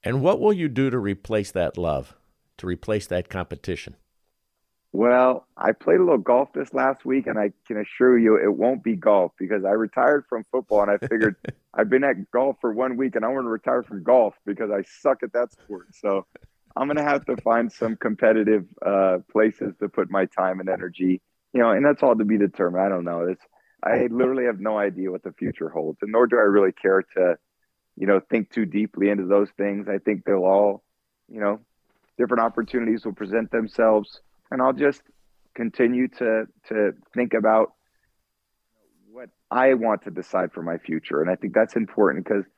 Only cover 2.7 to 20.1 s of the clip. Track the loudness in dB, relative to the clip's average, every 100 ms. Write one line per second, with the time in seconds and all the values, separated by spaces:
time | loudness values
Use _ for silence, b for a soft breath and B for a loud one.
2.7 | -8 -4 -6 -2 -6 -4 -10 -8 -10 -8
3.7 | -8 -10 -20 _ _ _ _ _ _ _
4.7 | _ _ 0 2 4 4 0 _ -4 -2
5.7 | -2 2 2 4 2 2 0 0 -6 -6
6.7 | -2 -2 -2 -4 -4 -2 -4 -4 -6 _
7.7 | -8 -8 2 4 6 6 4 4 2 0
8.7 | 0 -4 0 4 4 2 _ -6 -4 0
9.7 | 0 -2 0 2 2 -2 -8 -4 -6 0
10.7 | 0 2 0 0 0 0 -2 -14 -16 _
11.7 | -4 2 2 2 -2 -4 -2 -2 -2 -4
12.7 | -2 -4 -2 -4 -2 -4 -4 -4 -6 -2
13.7 | -4 -4 -8 2 4 4 -2 -10 -6 -4
14.7 | -4 -6 -4 -2 -2 -4 -4 -4 _ _
15.7 | -16 _ _ -2 -2 -4 -20 -20 _ _
16.7 | -6 -4 -2 0 -2 -2 -4 0 0 0
17.7 | -4 -6 -4 -6 0 2 4 4 2 0
18.7 | -6 -2 2 2 0 -2 2 2 0 -10
19.7 | -6 -6 -4 -2